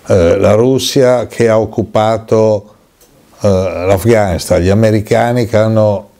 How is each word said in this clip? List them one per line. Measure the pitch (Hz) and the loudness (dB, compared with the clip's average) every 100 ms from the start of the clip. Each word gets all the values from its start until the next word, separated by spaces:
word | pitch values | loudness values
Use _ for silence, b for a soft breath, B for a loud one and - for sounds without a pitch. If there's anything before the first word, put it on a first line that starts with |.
| - | -2
eh, | 101 85 95 | 0 2 2
la | 95 | 2
Russia | 107 123 135 - 143 123 123 107 | 2 2 0 -2 0 2 0 -4
che | - 117 | -2 0
ha | 110 | 0
occupato, | 107 113 101 110 107 110 110 113 110 107 104 _ _ _ _ _ _ - | -2 -4 -4 -2 0 -2 -2 0 0 0 -6 _ _ _ _ _ _ -4
eh, | 104 | -2
l'Afghanistan, | 95 92 85 90 98 107 110 101 80 - 80 | 0 -2 -4 -2 0 2 2 0 -2 -2 0
gli | 90 | 2
americani | 101 110 107 107 113 117 123 107 | 2 2 0 0 -2 0 -2 -2
che | 107 | 0
hanno | 110 110 107 101 - | 0 0 0 -2 -8